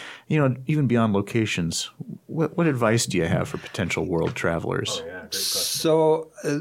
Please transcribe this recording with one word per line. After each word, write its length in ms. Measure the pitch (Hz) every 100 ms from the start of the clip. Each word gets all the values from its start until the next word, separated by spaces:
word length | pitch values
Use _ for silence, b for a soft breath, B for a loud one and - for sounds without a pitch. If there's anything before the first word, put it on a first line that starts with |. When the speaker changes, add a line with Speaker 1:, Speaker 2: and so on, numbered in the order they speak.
| B B B
Speaker 1:
you 100 | 156
know, 160 | 139 123 -
even 200 | 151 135
beyond 260 | 117 113
locations, 800 | 98 101 117 107 - 82 78 - - - - -
what, 300 | 151 160 -
what 100 | 165
advice 380 | 131 117 117 -
do 120 | 90
you 80 | 82
have 220 | 87 87
for 100 | -
potential 480 | - - 87 - 85
world 280 | 85 87
travelers? 680 | - 92 82 - 92 87 -
Speaker 2:
Oh, 40 | -
yeah, 60 |
great 180 | 90 80
question. 100 | -
Speaker 3:
So, 920 | - - - - 165 160 156 156 - -
uh, 140 | 151 147